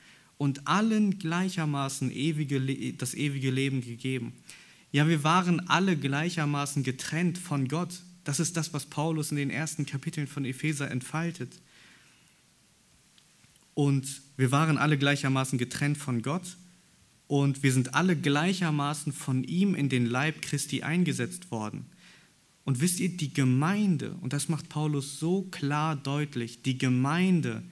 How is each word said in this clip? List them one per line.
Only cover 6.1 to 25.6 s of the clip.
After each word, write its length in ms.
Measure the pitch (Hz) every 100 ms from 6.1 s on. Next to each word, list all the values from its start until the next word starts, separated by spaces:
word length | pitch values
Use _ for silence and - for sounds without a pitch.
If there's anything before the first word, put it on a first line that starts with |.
| 139 170 170 147 147 143 139
getrennt 540 | 131 131 - 156 175 180
von 320 | - 143 127
Gott. 320 | 156 175 - - -
Das 160 | - 143
ist 160 | 165 170
das, 160 | 156
was 140 | 147 -
Paulus 440 | - 160 156 151
in 60 | 143
den 140 | 139
ersten 340 | 127 156 -
Kapiteln 420 | 139 139 165 156 139
von 200 | 143 131
Epheser 440 | 131 156 143 143
entfaltet. 680 | 123 - 156 170 - 123 - _ - - - - _ _ _ _ _ _ _ _ _ _ _ _ _ _ _ _
Und 480 | - 143 139 131 - - -
wir 120 | 127
waren 280 | 143 160 143
alle 180 | 147 147
gleichermaßen 640 | 139 143 139 135 131 127
getrennt 400 | - - 143 147
von 240 | - 117
Gott 340 | 127 170 - - - - _ _ _ _ _
und 360 | 143 139 139
wir 120 | 139
sind 200 | 131 127
alle 220 | 135 185 160
gleichermaßen 960 | 143 143 175 185 170 147 143 147 147
von 320 | 131 - 131
ihm 300 | 127 170 202
in 160 | - 139
den 160 | 123 117
Leib 340 | 127 151 151
Christi 420 | - 143 - 135
eingesetzt 680 | - 170 175 123 120 - -
worden. 340 | 113 107 - - - - - _ _ _ _
Und 160 | - 123
wisst 200 | 175 180
ihr, 100 | 190
die 220 | 180 143
Gemeinde, 800 | - 131 127 156 202 208 151 110 90
und 100 | 127
das 160 | 143 -
macht 220 | 156 -
Paulus 480 | 151 151 143 135 -
so 240 | 160 190 190
klar 460 | -